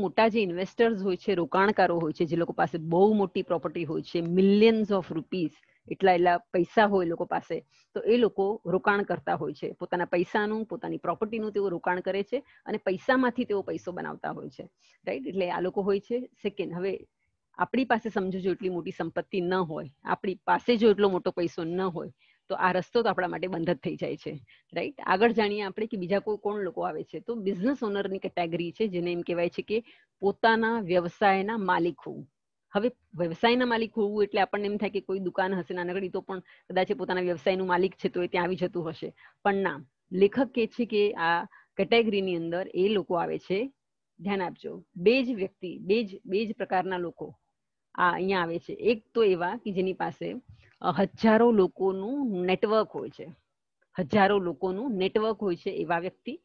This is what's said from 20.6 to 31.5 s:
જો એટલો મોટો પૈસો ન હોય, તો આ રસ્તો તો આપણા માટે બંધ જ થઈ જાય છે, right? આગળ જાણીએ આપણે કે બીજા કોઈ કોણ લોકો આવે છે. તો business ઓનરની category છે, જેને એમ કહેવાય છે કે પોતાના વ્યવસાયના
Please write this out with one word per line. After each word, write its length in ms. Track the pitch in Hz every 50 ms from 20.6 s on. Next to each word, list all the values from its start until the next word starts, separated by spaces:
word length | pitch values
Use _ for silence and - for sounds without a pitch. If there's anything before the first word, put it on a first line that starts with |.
| - - 247
જો 120 | 202 233 220
એટલો 180 | 202 196 202 196
મોટો 220 | 185 170 - 185
પૈસો 320 | - - 175 160 - - 165
ન 180 | 165 175 185
હોય, 300 | 190 185 160 156 143 127 - _ _ _ _ _ _ -
તો 60 | 190
આ 160 | - 185 180
રસ્તો 300 | 180 185 170 - - 240
તો 80 | 226 214
આપણા 180 | 180 185 185
માટે 200 | 170 175 151 180
બંધ 220 | 185 196 165 165 180
જ 80 | 175
થઈ 180 | - - 180 156
જાય 220 | 151 - 143 143
છે, 160 | 147 - 151 143 139 - _ _ _ _ _ -
right? 260 | 170 196 285 285 - -
આગળ 260 | - 247 202 226 240
જાણીએ 300 | 202 226 214 202 208 214
આપણે 240 | 202 190 - - -
કે 120 | - 233
બીજા 220 | 190 180 170 202 196
કોઈ 180 | 196 220 208
કોણ 240 | 202 - 202 208 208
લોકો 200 | 196 170 - 175
આવે 220 | 170 180 156 160 156
છે. 160 | - - 160
તો 160 | - - 240
business 480 | 226 190 196 196 175 196 262 285 - 240
ઓનરની 340 | 208 202 196 196 190 190
category 540 | 190 - 180 - 175 175 165 170 165 175 170
છે, 160 | - - 226
જેને 240 | 208 180 175 170 175
એમ 100 | 175 175
કહેવાય 280 | 170 - 175 170 175 175
છે 120 | - -
કે 220 | - - 208 240 - - - _ _ _ _ _
પોતાના 600 | 185 202 196 - - 226 226 226 226 220 233 233
વ્યવસાયના 760 | 202 165 180 180 170 175 - - 214 196 190 190 190 208